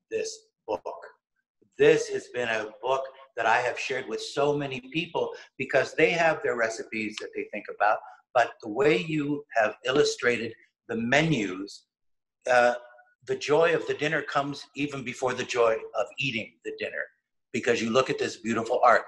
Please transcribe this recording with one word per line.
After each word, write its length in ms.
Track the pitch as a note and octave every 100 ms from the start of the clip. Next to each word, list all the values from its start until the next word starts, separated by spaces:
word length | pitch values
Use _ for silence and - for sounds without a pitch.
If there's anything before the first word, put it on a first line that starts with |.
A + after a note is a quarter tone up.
| -
this 200 | A2 G#2 - _ _ -
book. 340 | G#2 - - - - _ _ _ _ _ -
This 320 | C#3+ D#3 D3+
has 180 | C3+ -
been 160 | B2 A#2+
a 200 | A2 G#2+ -
book 220 | B2 C3+ C3+ - - -
that 80 | A2
I 140 | A#2
have 180 | B2 A2+
shared 280 | - B2+ G#2+
with 120 | A2
so 340 | - - C#3+ D3
many 240 | C#3 C3 -
people 400 | D#3+ E3+ C#3 A2+ - - -
because 360 | C3 C#3 B2+ -
they 160 | E3
have 320 | F3 E3 D#3
their 140 | C#3 A#2+
recipes 580 | A2+ A2+ C3 A2+ G#2+ G#2+
that 80 | -
they 120 | G#2+ G2
think 120 | G#2 -
about, 240 | - G#2 A2+ - - _
but 180 | B2 A#2 -
the 60 | A#2
way 300 | G#2+ C#3+ F3
you 480 | E3 D#3 C#3+ D3 - A#2
have 200 | A2 - B2
illustrated 680 | C3+ D3 - B2 A#2+ A#2 - _ _ -
the 80 | A2+
menus, 880 | A#2 C3+ D#3+ C#3+ G2 F#2 G2 - _ _ _ _ _ _ -
uh, 220 | B2 A#2+ A#2+ - - _ _ A#2+
the 120 | C3
joy 360 | - D3 E3+
of 140 | D#3 -
the 60 |
dinner 280 | C3 D3 D#3
comes 440 | C#3 D3 C#3+ C#3 - -
even 280 | C#3+ C#3 B2
before 280 | A#2+ B2+
the 120 | B2 A#2+
joy 280 | B2 A#2 A2 G#2+ A2
of 80 | G#2 -
eating 320 | C3+ A2+ G2+ _ A2
the 80 | -
dinner, 280 | G#2 D2 - _ _ _ _
because 280 | A#2+ B2 A2+
you 80 | A2+
look 200 | A#2 C3
at 100 | C#3
this 160 | A#2+ -
beautiful 440 | G#2+ A2+ A2+ B2
art. 200 | B2 G#2